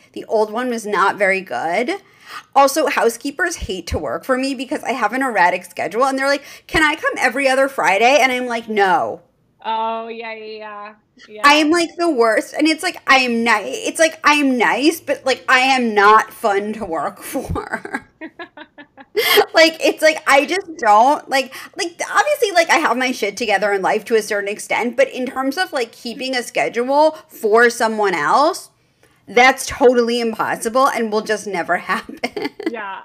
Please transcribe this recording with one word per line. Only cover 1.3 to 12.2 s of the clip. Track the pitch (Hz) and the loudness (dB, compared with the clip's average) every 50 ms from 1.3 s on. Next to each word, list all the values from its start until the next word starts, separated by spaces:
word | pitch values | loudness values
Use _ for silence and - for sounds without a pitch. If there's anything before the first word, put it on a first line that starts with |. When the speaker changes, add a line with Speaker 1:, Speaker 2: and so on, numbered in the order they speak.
| 190 190 | 0 -2
Speaker 1:
good. | 180 - 123 120 139 165 175 208 247 294 381 381 - _ _ _ - - - - - _ - | -4 -6 -6 -4 -4 -2 -2 -2 -2 -2 -4 -6 -10 _ _ _ -20 -18 -18 -18 -16 _ 2
Also, | 269 277 269 277 311 277 | 4 4 4 4 0 0
housekeepers | - - - 202 233 226 - - 277 - - 359 349 330 | 0 0 0 0 0 0 -2 -6 -10 -6 -4 -4 -4 -4
hate | - - - 190 185 - | -6 -8 -8 -8 -8 -8
to | - - 190 | -8 -8 -6
work | 151 120 127 - - | -6 -6 -6 -6 -4
for | - 254 | -2 -2
me | 254 262 269 269 | -2 -2 -4 -6
because | 233 269 - 302 - - | -6 -6 -6 -8 -6 -4
I | - 269 | -6 -4
have | 254 226 208 240 | -2 -2 -2 -2
an | 262 269 | -2 -2
erratic | 254 220 190 170 175 180 185 - | -2 2 2 2 2 2 -2 -6
schedule, | - - - 123 160 190 226 269 | -10 -8 -8 -6 -4 -2 0 0
and | 269 269 | 0 0
they're | 262 269 | 0 0
like, | 277 277 285 - - - - _ | -2 -2 -2 -4 -10 -20 -20 _
"Can | - - 330 311 | -4 0 2 2
I | 294 311 | 2 0
come | - - 554 480 | -2 -4 -4 -2
every | - - 247 220 277 277 262 | -2 -2 -2 0 0 0 2
other | 262 262 269 | 2 2 0
Friday?" | 269 - - - 170 190 202 226 247 285 277 | 0 0 0 0 2 2 4 4 4 6 4
And | 247 254 | 4 2
I'm | 254 247 254 | 0 -2 -4
like, | 240 233 233 226 220 | -4 -6 -6 -6 -4
"No." | 214 202 202 185 170 151 113 104 - - _ _ _ _ _ _ _ _ - | 0 2 2 4 2 2 0 -2 -6 -10 _ _ _ _ _ _ _ _ -8
Speaker 2:
Oh, | 226 226 220 226 226 226 226 226 | -6 -4 -4 -4 -4 -4 -6 -8
yeah, | 233 233 226 233 226 220 | -10 -12 -12 -12 -12 -12
yeah, | 220 214 214 220 | -14 -14 -16 -16
yeah. | 214 214 214 208 208 208 214 214 _ _ _ _ _ - | -14 -16 -16 -16 -16 -16 -18 -20 _ _ _ _ _ -20
Yeah. | - 208 214 214 | -20 -4 2 4
Speaker 1:
I | 285 294 | 4 6
am, | 302 311 294 | 6 4 2
like, | 339 349 339 311 - | 2 2 0 -2 -2
the | 349 339 339 | -2 -2 0
worst, | 294 233 | 2 4